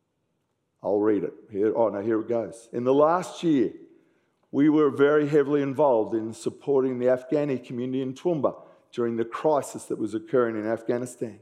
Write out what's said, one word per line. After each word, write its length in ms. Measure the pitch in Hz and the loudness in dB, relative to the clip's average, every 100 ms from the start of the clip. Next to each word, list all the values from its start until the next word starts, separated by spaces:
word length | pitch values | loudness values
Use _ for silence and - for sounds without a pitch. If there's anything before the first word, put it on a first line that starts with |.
| _ _ _ _ _ _ _ _ | _ _ _ _ _ _ _ _
I'll 180 | 92 104 | -2 2
read 240 | 104 104 85 | 2 2 -2
it. 80 | - - | -8 -10
Here, 220 | 95 107 110 | -2 0 2
oh, 140 | 113 | 0
no, 140 | 101 | 0
here 180 | 104 110 | -2 -2
it 80 | 110 | -2
goes. 400 | 117 104 82 - - | -4 -4 -10 -12 -4
In 100 | 123 | 0
the 80 | |
last 500 | 139 151 175 180 - | 4 4 2 -4 -4
year, 300 | 170 147 98 - - _ _ _ _ _ _ | 0 2 0 -4 -18 _ _ _ _ _ _
we 160 | - 151 | 0 2
were 220 | 151 151 | 4 2
very 360 | 123 143 151 147 | 4 4 4 4
heavily 360 | 151 135 147 | 2 4 2
involved 520 | 139 135 151 117 104 113 | 0 2 4 4 2 -2
in 200 | 110 110 | -4 -8
supporting 640 | - - - 139 131 123 | -8 -6 -2 0 0 0
the 80 | 123 | 2
Afghani 580 | 127 - 151 147 131 - | 2 0 -2 0 -4 -6
community 380 | 123 127 131 | -8 -4 -4
in 100 | 131 | -4
Toowoomba 420 | 131 175 165 113 - - - _ | -4 -2 0 -2 -4 -12 -20 _
during 260 | - 120 117 | -4 -2 -2
the 80 | 113 | -4
crisis 600 | - 156 151 123 117 - | -2 0 0 0 -8 -8
that 140 | 117 | -6
was 160 | 110 110 | -4 -6
occurring 420 | 107 131 120 110 | -2 2 2 0
in 100 | 107 | -2
Afghanistan. 720 | 113 - 120 127 - 120 101 | -4 -2 -4 -4 -8 -12 -12